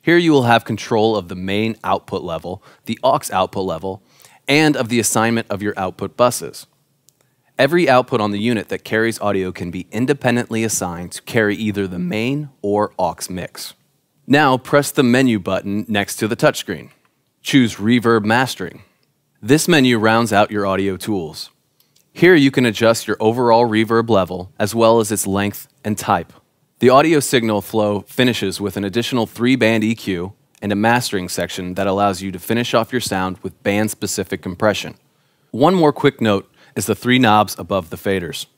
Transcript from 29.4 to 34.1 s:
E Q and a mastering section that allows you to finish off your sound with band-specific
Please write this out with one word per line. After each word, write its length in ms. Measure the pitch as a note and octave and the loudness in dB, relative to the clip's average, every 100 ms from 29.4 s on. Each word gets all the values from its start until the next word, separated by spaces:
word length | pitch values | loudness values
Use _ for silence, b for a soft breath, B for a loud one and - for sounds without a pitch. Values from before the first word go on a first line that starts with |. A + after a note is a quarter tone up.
| A#2+ C3 A2+ A2+ | 0 2 2 2
E 120 | G#2+ | 0
Q 380 | A#2 - F2+ F#2 - _ _ | -4 -6 -6 -8 -14 _ _
and 100 | G2+ | -4
a 40 | |
mastering 540 | G2+ A2+ A#2+ - G2 F2+ | 0 2 2 0 -6 -6
section 460 | - F2 - F2+ | -6 -8 -8 -8
that 120 | F#2 G2 | -4 -2
allows 340 | F#2+ G2+ F2+ | 0 0 -2
you 100 | F#2+ | -8
to 80 | F2+ | -10
finish 340 | - A2+ A#2+ | -4 -4 0
off 180 | A#2+ G#2+ | -2 -2
your 80 | B2 | -6
sound 380 | - F#2+ F#2 F2+ | -4 -4 -4 -6
with 200 | F#2+ _ | -12 _
band-specific 760 | G#2 G2+ G#2 - G#2 | -4 -2 -2 -4 -6